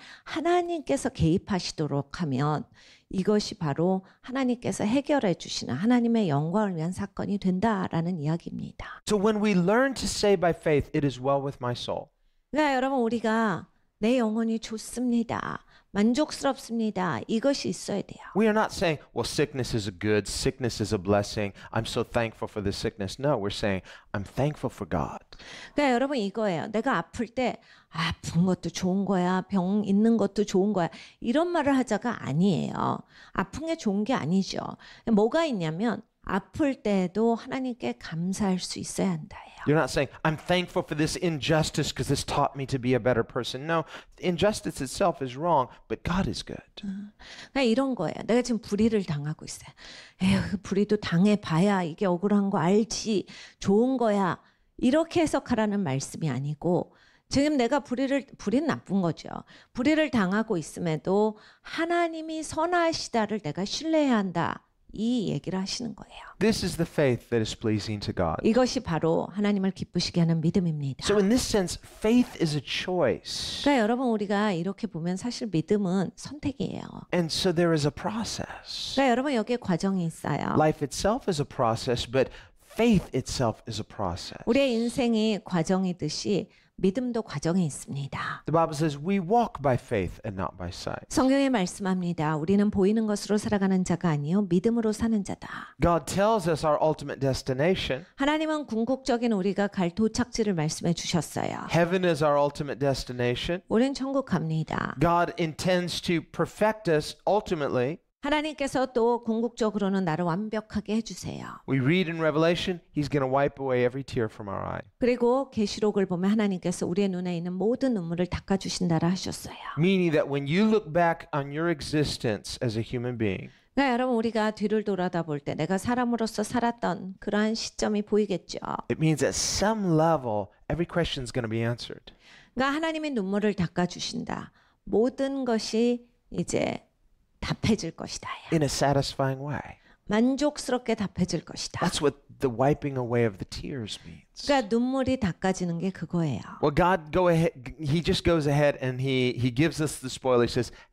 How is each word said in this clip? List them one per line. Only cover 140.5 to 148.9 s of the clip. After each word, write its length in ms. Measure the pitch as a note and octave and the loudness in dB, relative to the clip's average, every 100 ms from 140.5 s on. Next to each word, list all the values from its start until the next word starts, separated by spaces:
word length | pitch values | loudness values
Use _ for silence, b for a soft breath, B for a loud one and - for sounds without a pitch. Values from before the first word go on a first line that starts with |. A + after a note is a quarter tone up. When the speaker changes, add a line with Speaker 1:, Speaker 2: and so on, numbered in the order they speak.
| D4 - B3 B3 A3 | -2 -4 -4 -2 -2
Speaker 1:
답해질 480 | F#3+ - F3+ E3 - | -4 -2 -2 -2 -6
것이다. 340 | - - - F3 | -10 -10 -4 -2
Speaker 2:
That's 160 | - | 2
what 160 | D3 - _ - | 0 0 _ -4
the 140 | C3+ | -2
wiping 440 | A2 C3+ D3 C#3+ C3 | 2 2 2 -2 -4
away 280 | B2 A#2+ A#2 | -2 2 2
of 120 | G2 | 0
the 60 | - | -10
tears 500 | - F3+ C#3+ G#2+ - E2 | -10 -8 -8 -8 -10 -14
means. 400 | E2 - - - | -20 -20 -8 0
Speaker 1:
그러니까 220 | C#4 G#3 | 0 2
눈물이 500 | A3+ B3 C4+ C4 C4 | 0 0 0 0 0
닦아지는 600 | G3+ D#3 F#3 F#3+ F3+ E3+ | -2 0 -2 0 -2 -2
게 100 | F#3 | -4
그거예요. 500 | F#3 E3+ F3 D#3+ A2+ - - | -6 -4 0 0 -2 -6 -2
Speaker 2:
Well, 120 | D3 | 2
God 380 | D3 F3+ F#3 D3+ | 4 4 2 0
go 160 | D3+ F3+ | 2 4
ahead, 220 | E3 E3 - A#2 - | 4 2 -2 -12 -8
he 220 | D#3 E3 | -2 0
just 220 | D#3+ F#3 | 0 0
goes 240 | E3+ E3+ D3 | 2 2 2
ahead 300 | C#3+ D3 C#3 | 4 4 2
and 200 | C3 | -4